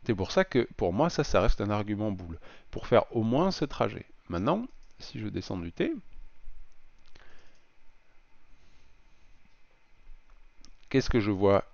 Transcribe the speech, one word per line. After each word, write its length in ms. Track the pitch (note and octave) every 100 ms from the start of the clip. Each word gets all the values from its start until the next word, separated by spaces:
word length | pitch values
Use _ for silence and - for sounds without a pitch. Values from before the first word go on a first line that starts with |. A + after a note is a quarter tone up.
| -
C'est 80 |
pour 180 | G2+ -
ça 120 | -
que 240 | F#3+ B2+ A2+ -
pour 160 | F#2+
moi 160 | F#2 E3
ça, 160 | -
ça 160 | D3 F#2+
reste 220 | G2+ -
un 80 | G2+
argument 420 | G#2 G#2 G#2 G#2+
boule, 260 | F#2+ F2 D#2+ - - -
pour 160 | - -
faire 240 | A#2 - A#2+
au 60 |
moins 280 | A2 B2+ F#3
ce 140 | F#3
trajet. 400 | C#3 - A2+ A2 - - -
Maintenant, 380 | E2+ G#2 F#3+ B3 - - -
si 200 | - A#2+
je 100 | G#2+
descends 280 | F#2+ - F#2+
du 160 | E2+
T, 220 | - G#3+ D#4 - - - - - - - - - - - - - - - - - - - - - - - - - - - - - - - - - - - - - - - - - - - - - - - - -
qu'est-ce 180 | C3+ A#2+
que 120 | B2+
je 100 | G2+
vois 340 | G2 G2 G2 -